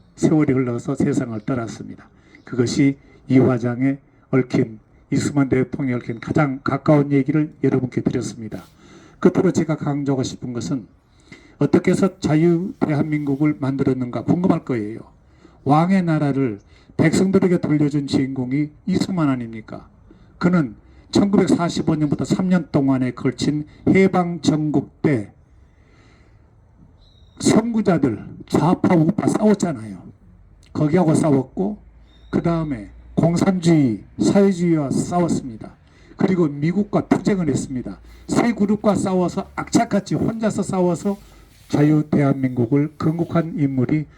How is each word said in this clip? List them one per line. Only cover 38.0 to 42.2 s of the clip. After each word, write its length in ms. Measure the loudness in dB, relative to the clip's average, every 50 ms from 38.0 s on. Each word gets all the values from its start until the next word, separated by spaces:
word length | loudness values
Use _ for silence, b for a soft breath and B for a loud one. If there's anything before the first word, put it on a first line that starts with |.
| b b b b b
세 260 | -2 0 0 0 0 0
그룹과 420 | 0 0 0 0 0 0 0 0
싸워서 540 | 0 -2 -2 0 0 0 -2 -4 -6 -8 -8 -10
악착같이 600 | -12 -8 0 0 0 2 2 0 -2 -2 -2 -4
혼자서 480 | -2 -2 -2 -2 -2 -4 -2 -2 -4 -4
싸워서 540 | -4 -2 0 0 0 0 -2 -2 -4 -4 b b b b b b b b b b
자유 360 | 2 4 6 6 6 6 4 2 2
대한민국을 840 | 2 2